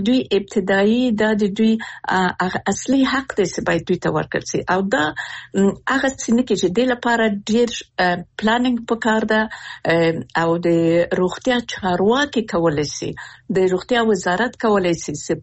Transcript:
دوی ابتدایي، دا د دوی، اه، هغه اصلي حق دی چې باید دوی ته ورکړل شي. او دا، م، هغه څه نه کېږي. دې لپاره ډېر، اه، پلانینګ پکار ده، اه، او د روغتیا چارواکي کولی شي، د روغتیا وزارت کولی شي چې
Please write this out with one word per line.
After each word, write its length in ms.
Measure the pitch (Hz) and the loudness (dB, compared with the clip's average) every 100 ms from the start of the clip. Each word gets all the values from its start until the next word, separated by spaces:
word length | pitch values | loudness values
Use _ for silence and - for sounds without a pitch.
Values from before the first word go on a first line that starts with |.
دوی 180 | 196 262 - | 2 2 2
ابتدایي، 800 | 196 196 220 185 196 202 240 254 | -2 0 -2 0 2 4 4 2
دا 200 | 208 214 | 2 2
د 120 | 214 208 196 | 2 0 2
دوی، 200 | 220 220 - - - | 2 2 -2 -12 -4
اه، 260 | 185 185 - | 0 0 0
هغه 200 | 185 - - | -4 -4 -4
اصلي 380 | 202 - 269 | -4 0 2
حق 320 | 262 269 269 - | 2 0 -4 -2
دی 80 | |
چې 160 | 180 - 220 | -2 -2 -2
باید 160 | 170 - | -2 0
دوی 80 | 180 | -2
ته 140 | 160 | 0
ورکړل 340 | 156 165 165 - | -2 -2 -6 -4
شي. 100 | - - | -6 -2
او 100 | 185 | -2
دا، 340 | 196 269 302 - - - - | 0 0 -2 -4 -10 -14 -6
م، 160 | 196 196 196 - | 0 0 0 -2
هغه 200 | 262 269 | 0 0
څه 200 | 262 - | -2 0
نه 80 | 233 | 0
کېږي. 260 | 247 196 175 | 2 0 0
دې 160 | 185 254 | 2 0
لپاره 320 | 247 247 233 220 | 0 0 2 0
ډېر، 400 | 202 - 220 240 - - - | -2 0 2 2 -2 -10 -2
اه، 180 | 180 175 180 - | 0 0 -6 -4
پلانینګ 360 | 214 233 254 240 226 | 0 2 2 0 -2
پکار 340 | 226 226 220 | -2 0 0
ده، 240 | 220 220 220 - - - - | 2 0 0 -6 -16 -8 0
اه، 260 | 165 165 160 - - | 2 2 0 -4 -2
او 220 | 165 170 | 0 0
د 100 | 175 170 165 170 170 | 2 2 4 2 2
روغتیا 440 | 185 180 - - 247 | 0 0 -2 -2 -2
چارواکي 800 | - - 190 175 196 254 285 240 | -2 -4 -2 0 2 2 0 -2
کولی 420 | 220 175 165 147 | -2 0 0 0
شي، 300 | 147 - - 156 - - - | -2 -6 -10 -10 -14 -14 -4
د 80 | 190 | 0
روغتیا 440 | 185 180 - 240 | 2 0 0 0
وزارت 540 | 226 196 180 185 247 - | 2 0 0 0 -2 -2
کولی 380 | 233 202 180 | 0 2 2
شي 180 | 165 - | -2 -4
چې 220 | 147 - 165 | -8 -6 -6